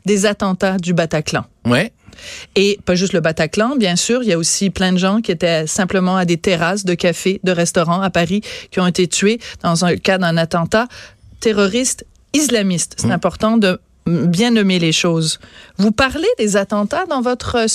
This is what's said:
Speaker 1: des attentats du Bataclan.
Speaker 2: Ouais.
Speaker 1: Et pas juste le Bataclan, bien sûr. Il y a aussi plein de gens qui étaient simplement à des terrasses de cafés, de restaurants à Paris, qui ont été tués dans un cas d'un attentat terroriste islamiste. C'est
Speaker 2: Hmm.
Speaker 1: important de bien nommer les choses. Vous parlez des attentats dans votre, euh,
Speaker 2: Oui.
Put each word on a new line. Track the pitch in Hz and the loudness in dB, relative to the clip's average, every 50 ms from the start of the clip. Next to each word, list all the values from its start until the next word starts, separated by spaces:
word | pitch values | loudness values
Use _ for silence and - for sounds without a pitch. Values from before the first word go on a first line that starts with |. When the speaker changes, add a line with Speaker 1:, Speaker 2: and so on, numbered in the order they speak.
| _ | _
Speaker 1:
des | 180 208 196 190 214 | 0 0 2 2 0
attentats | 208 - 208 196 185 180 202 190 190 190 | 0 0 -2 -2 -2 0 0 0 0 -2
du | 170 175 180 | -2 0 0
Bataclan. | 165 170 160 - 151 156 - - 135 - - _ _ _ | 0 0 0 -2 -4 -4 -2 -4 -4 -4 -6 _ _ _
Speaker 2:
Ouais. | 113 120 131 185 233 - _ _ - - - - - - - - - _ | 0 2 2 0 -2 -6 _ _ -20 -20 -20 -20 -18 -18 -18 -20 -4 _
Speaker 1:
Et | 196 196 202 202 - - | 2 2 2 2 -2 -2
pas | - 180 | -2 0
juste | 180 190 185 - | 0 0 0 0
le | 175 | 0
Bataclan, | 156 165 160 - 160 156 - 208 214 240 294 | 0 0 0 0 -2 -2 0 0 0 0 2
bien | 277 214 180 175 | 0 2 2 2
sûr. | 175 - - 233 254 254 | 0 0 0 0 0 2
Il | 214 | 0
y | 175 | 0
a | 165 | 0
aussi | 165 - - - 196 196 | 0 -2 -2 0 -2 -2
plein | 175 - 190 185 180 | 0 0 0 2 2
de | 180 | 2
gens | 185 190 196 226 | 2 2 2 0
qui | 226 - | 0 -2
étaient | 180 160 180 170 165 156 160 151 | -2 0 0 0 0 0 -2 -2
simplement | - - 190 175 - 190 180 185 185 190 | -2 -2 -2 0 0 0 2 2 2 0
à | 180 | 0
des | 170 170 165 | 0 -2 0
terrasses | - 202 185 160 170 165 190 214 196 | 0 0 0 2 0 0 -2 -2 -2
de | 185 175 | -2 -2
cafés, | 170 - 180 165 - - 190 190 - - | 0 0 0 0 0 -2 -2 -2 0 -2
de | 185 | -2
restaurants | 180 170 175 170 - 190 165 165 170 185 | 0 0 0 0 2 0 2 2 0 0
à | 190 190 | 0 0
Paris, | - 170 170 160 185 208 - - - - - - | 0 0 0 0 -2 -4 -4 -6 -14 -16 -16 -8
qui | - 190 | -4 0
ont | 185 180 | 0 0
été | 170 - 185 170 | 2 0 0 0
tués | - - 196 202 226 240 - - - - - | 0 0 2 2 0 0 -4 -14 -16 -6 -2
dans | 175 170 165 185 | -2 0 2 2
un | 175 165 185 | 0 0 0
cas | - - 190 185 | 0 0 0 2
d'un | 190 170 165 170 | 2 0 2 0
attentat | 165 160 - 175 165 - - 220 233 240 - - - - - _ - - - - | 0 0 0 -2 -2 0 0 0 0 0 -6 -16 -20 -20 -20 _ -20 -20 -18 -4
terroriste | - 226 214 202 202 196 190 240 262 254 - - - - _ _ _ _ - | -2 0 2 2 2 2 2 0 -2 -2 -4 -6 -10 -20 _ _ _ _ -2
islamiste. | 285 311 262 240 220 202 196 180 165 - - - - | 0 0 2 0 0 0 0 0 -2 -4 -6 -8 -4
C'est | - 220 | -2 -2
Speaker 2:
Hmm. | |
Speaker 1:
important | 190 170 - 180 - - - 214 226 233 | -2 0 -2 -4 -2 0 0 2 2 2
de | 202 185 180 - - _ _ _ _ | 2 2 0 -2 -8 _ _ _ _
bien | - 170 160 - 175 170 170 233 247 | -2 -2 0 2 0 2 2 2 2
nommer | 233 220 202 190 185 180 | 4 2 2 2 2 2
les | 170 160 | 2 0
choses. | 156 - - 175 165 165 160 156 - - - - - - - - - - | 0 0 0 0 0 0 -2 -4 -4 -8 -12 -20 -20 -20 -20 -20 -4 0
Vous | 196 220 | 0 0
parlez | 214 - 269 262 254 285 330 427 494 - | 2 2 0 0 0 0 0 0 0 0
des | 226 208 190 208 | 0 0 2 0
attentats | 202 - 220 208 208 202 - - 370 | 0 0 -2 -2 -2 -2 -2 -4 -2
dans | 349 311 262 | -2 -2 -2
votre, | 233 247 254 247 - - - | 0 -2 -2 -2 -4 -4 -2
euh, | 240 226 | 0 0
Speaker 2:
Oui. | 220 - | 0 2